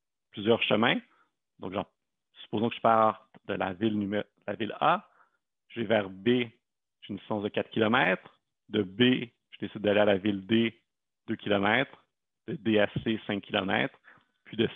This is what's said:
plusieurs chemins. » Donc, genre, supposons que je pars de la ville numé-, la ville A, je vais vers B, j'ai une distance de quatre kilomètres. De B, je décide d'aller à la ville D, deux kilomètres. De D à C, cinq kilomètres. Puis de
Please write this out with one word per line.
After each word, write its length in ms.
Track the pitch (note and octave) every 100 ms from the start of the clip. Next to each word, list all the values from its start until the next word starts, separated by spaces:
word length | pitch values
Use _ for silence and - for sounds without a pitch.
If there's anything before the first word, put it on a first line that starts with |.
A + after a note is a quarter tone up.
| _ _ _
plusieurs 300 | - G#2 A2+
chemins. » 340 | - G#2+ A#2+ A#3 - _ _ _ _ -
Donc, 120 | F#2
genre, 160 | F#2+ - _ _ _ _ -
supposons 260 | - A2 A#2
que 60 |
je 60 | -
pars 480 | A#2 A2+ A2 - _ - -
de 80 |
la 180 | F#2+ F#2+
ville 260 | F2+ A2 G#2
numé-, 260 | G2 G#2 - _ -
la 80 |
ville 200 | G2+ G#2+ -
A, 280 | D3+ F#3 - _ _ _ _ _ _
je 120 | A#2
vais 60 | G#2
vers 240 | A2 F#2+
B, 140 | F#2+ G#2+
j'ai 840 | B2 A#2 - _ _ _ _ -
une 60 | G2+
distance 260 | - G#2+
de 60 | G2+
quatre 220 | - -
kilomètres. 680 | A2 G#2+ B2 E3+ F#3 - _ _ _ -
De 140 | G#2+
B, 480 | F#2 G2 B2 B2+ A#2+ _ _
je 60 | -
décide 200 | G2+ A2+
d'aller 200 | G#2 G2+
à 40 | G#2
la 120 | G2
ville 260 | G#2 G2 F#2+
D, 340 | A2+ A2+ - _ _ _ _ -
deux 100 | A2
kilomètres. 680 | G2+ G2+ G2+ A#2+ C#3+ - _ _ _ _ -
De 80 |
D 240 | F#2 G#2+ G#2+
à 100 | G2+ -
C, 160 | A#2 A2 -
cinq 160 | G2+
kilomètres. 560 | - G#2 F#2+ G#2+ C3+ - - - _ _
Puis 120 | - A2
de 120 | A2